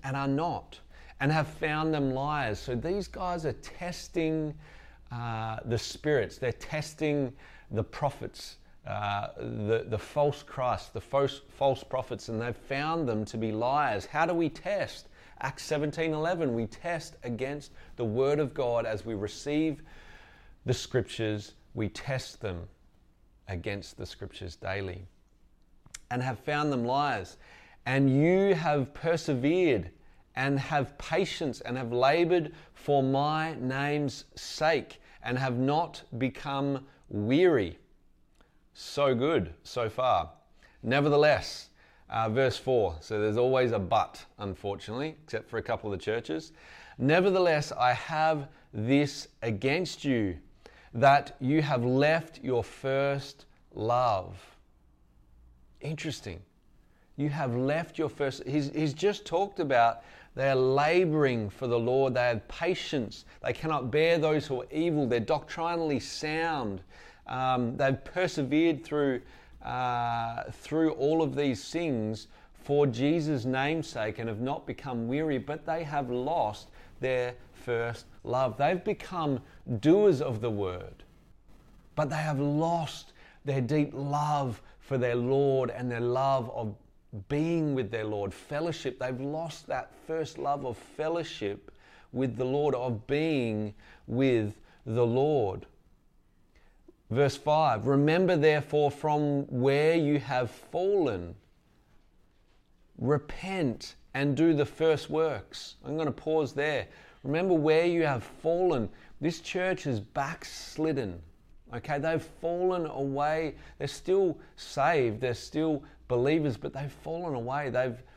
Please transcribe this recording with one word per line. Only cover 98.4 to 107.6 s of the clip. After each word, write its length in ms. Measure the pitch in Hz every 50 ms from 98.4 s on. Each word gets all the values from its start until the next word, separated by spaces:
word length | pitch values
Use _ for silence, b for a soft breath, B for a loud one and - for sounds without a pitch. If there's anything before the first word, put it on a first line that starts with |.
| 147 156 151 147 139 - - 151 147 139
from 520 | 139 - - 151 151 151 151 147 143 139 139
where 500 | - - 123 123 135 139 143 151 160 165
you 240 | 170 156 143 147 143
have 320 | 113 127 135 127 127 110
fallen, 840 | - - - - - 165 185 196 202 196 165 127 104 87 87 85 85 - _ _ _ _ _ _ _ _ _ _ _ - _ _ _ _ _ _ _ _ _ _ _ _ _ _ _ _ _ _ _ -
repent 1000 | 113 127 151 143 147 - - - - 190 190 185 160 127 104 - - - - - - - -
and 220 | 131 139 143 135
do 180 | 135 165 165 160
the 120 | 143 135
first 440 | - - - 160 165 156 143 - -
works." 640 | 147 156 160 156 135 98 87 - - - - - - - -
I'm 120 | 135 147 160
gonna 140 | 160 143
pause 420 | 117 - - 156 156 160 151 123 -
there. 360 | 139 143 156 147 123 98 - B B B B B B B
Remember 300 | 131 147 160 185 190 180
where 320 | 160